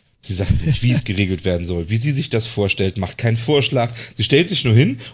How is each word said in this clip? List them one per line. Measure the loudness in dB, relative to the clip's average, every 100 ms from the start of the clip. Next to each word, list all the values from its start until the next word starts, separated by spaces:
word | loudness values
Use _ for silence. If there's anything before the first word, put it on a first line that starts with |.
| _ _
Sie | -6
sagt | -2 0 2
nicht, | 0 0
wie | 2
es | 0
geregelt | 0 0 0 0
werden | -2 -2 -2
soll, | -4 -2
wie | -2
sie | 0
sich | -2 -2
das | -2 -2
vorstellt, | -2 -2 0 -2 -2
macht | -6 -2
keinen | -2 0
Vorschlag. | 2 0 2 0 -2 -4 -12
Sie | -2
stellt | 4 4 4
sich | 0
nur | 4
hin | 4 4 0 -8